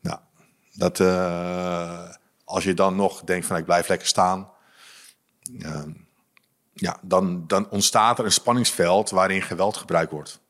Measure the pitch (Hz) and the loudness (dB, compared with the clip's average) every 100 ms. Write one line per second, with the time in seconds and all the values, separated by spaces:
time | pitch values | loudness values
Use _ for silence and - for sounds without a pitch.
0 | - - _ _ _ _ _ - 92 - | -8 -10 _ _ _ _ _ -4 -4 2
1 | 92 92 90 87 87 90 90 85 85 87 | 2 2 0 -2 -4 -4 -4 -4 -6 -10
2 | 90 - _ _ - 95 92 90 95 95 | -16 -20 _ _ -8 -4 -2 2 2 4
3 | 98 - - 90 85 90 82 87 82 90 | 0 -2 -4 -4 -2 -4 2 2 2 -2
4 | - - 90 92 95 _ _ _ - - | 0 2 2 0 -8 _ _ _ -20 -20
5 | - _ _ _ - 120 82 78 73 80 | -20 _ _ _ -20 -14 -12 -10 -12 -16
6 | _ _ _ _ _ _ _ - 92 - | _ _ _ _ _ _ _ -6 -6 -6
7 | 95 92 95 90 80 95 101 98 - 120 | 2 2 2 -4 0 0 0 -2 2 4
8 | 110 120 110 - - 120 113 - 87 95 | 4 2 0 0 2 2 0 2 4 4
9 | 107 95 95 95 87 85 95 - - 85 | 2 2 2 0 -4 -2 -2 -2 -2 0
10 | 82 76 73 - | 0 -6 -12 -18